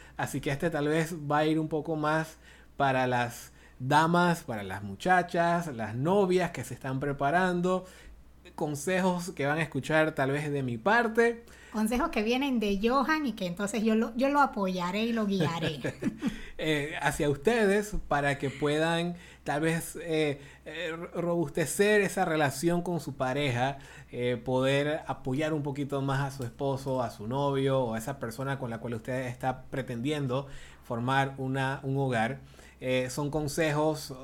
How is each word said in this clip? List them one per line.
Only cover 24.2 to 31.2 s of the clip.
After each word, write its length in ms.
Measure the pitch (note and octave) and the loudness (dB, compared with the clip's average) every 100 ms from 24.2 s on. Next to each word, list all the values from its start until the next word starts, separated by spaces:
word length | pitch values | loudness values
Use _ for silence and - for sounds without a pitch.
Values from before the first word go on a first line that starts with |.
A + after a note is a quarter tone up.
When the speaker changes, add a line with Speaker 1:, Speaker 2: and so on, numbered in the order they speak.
| B2 A#2+ | 0 0
Speaker 1:
poder 600 | A#2+ B2+ C3 C#3 D3 D#3 - | 0 2 4 2 2 -2 -4
apoyar 440 | C3 C3+ C3 D#3 | -6 -4 -2 0
un 120 | D#3 | -2
poquito 380 | C#3+ C#3 C#3 C#3 | -2 -4 -4 -2
más 200 | C#3 C3+ | 0 0
a 100 | C#3 C3+ | -2 -6
su 100 | A#2+ | -8
esposo, 580 | - C#3 C3+ C#3 C3 | -4 -2 -2 -2 -2
a 60 | A#2 | -2
su 180 | - G#2+ | -6 -4
novio 540 | C3+ C#3+ C#3 C3+ C3+ | -2 0 2 2 2
o 120 | C3 A3 | 0 -2
a 20 | |
esa 220 | A3 - | -6 -6
persona 380 | A#2 A2+ C3+ C3+ | -8 -6 -6 -6
con 120 | B2+ | -6
la 80 | A2+ | -6
cual 160 | A#2+ | -6
usted 320 | A#2 A#2+ B2+ B2+ | -6 -4 -4 -4
está 380 | B2 C3+ - | -4 -4 -4
pretendiendo 840 | - C#3 A#2+ A#2+ C3 D3+ C3+ C3 C#3 - - - - | -6 -6 -6 -4 -2 -2 -2 -2 -4 -10 -14 -16 -8
formar 480 | A#2 B2 C3+ | -4 0 2